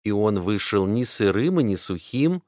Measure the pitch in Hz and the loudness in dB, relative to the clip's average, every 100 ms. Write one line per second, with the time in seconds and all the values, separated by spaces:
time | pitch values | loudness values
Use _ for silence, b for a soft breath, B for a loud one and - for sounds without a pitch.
0 | 104 101 107 101 90 104 - 101 95 113 | -2 0 2 0 -2 -2 0 0 2 0
1 | 123 - 101 95 147 180 120 92 - 90 | 0 2 2 2 0 0 0 0 -2 -6
2 | - 123 151 180 | -6 -2 0 -2